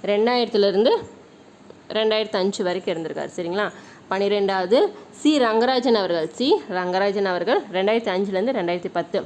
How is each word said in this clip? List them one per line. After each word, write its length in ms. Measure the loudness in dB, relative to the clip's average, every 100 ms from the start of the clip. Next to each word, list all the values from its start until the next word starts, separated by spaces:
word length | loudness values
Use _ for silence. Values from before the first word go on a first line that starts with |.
| 0
ரெண்டாயிரத்துலேருந்து 800 | 2 2 2 0 2 2 4 4 2 -2 -18 -20 -20 -20 -20 -20 -20 -8 -2
ரெண்டாயிரத்து 400 | 0 0 0 0
அஞ்சு 220 | -2 -2 -4
வரைக்கும் 260 | -4 -4
இருந்திருக்காரு. 360 | -6 -6 -8 -8 -6
சரிங்களா? 300 | -6 -4 -4 -6 -20 -20 -8
பன்னிரெண்டாவது, 720 | -2 0 2 0 0 2 2 2 -2 -20 -2
சி 120 | 2 4
ரங்கராஜன் 540 | 2 2 2 2 2 2
அவர்கள். 280 | 2 0 -2 -2
சி 100 | 0 0 0 -4
ரங்கராஜன் 520 | -2 0 0 0 0
அவர்கள் 300 | 0 0 0 0 -2
ரெண்டாயிரத்தி 360 | 2 0 0 -2
அஞ்சுலேருந்து 400 | 0 0 0 -2
ரெண்டாயிரத்தி 340 | -2 -2 -4 -6
பத்து. 220 | -2 -4